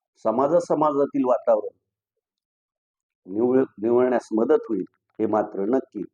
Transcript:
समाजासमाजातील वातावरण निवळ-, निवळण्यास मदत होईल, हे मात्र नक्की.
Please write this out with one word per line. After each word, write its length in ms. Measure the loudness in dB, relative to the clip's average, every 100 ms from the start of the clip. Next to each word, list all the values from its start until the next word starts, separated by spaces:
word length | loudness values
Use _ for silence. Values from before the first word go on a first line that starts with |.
| _ _
समाजासमाजातील 1000 | -4 0 2 2 0 0 2 2 0 0 0
वातावरण 500 | 0 2 0 0 _ _ _ _ _ _ _ _ _ _ _ _ _ _ _ -10
निवळ-, 320 | -4 0 0 0 -4
निवळण्यास 460 | 0 2 2 0 -2
मदत 300 | -2 0 0 0
होईल, 160 | -8 -8 _ _ -6
हे 60 | -2
मात्र 340 | -2 -2 -4
नक्की. 420 | -2 -2 -4 -14 -14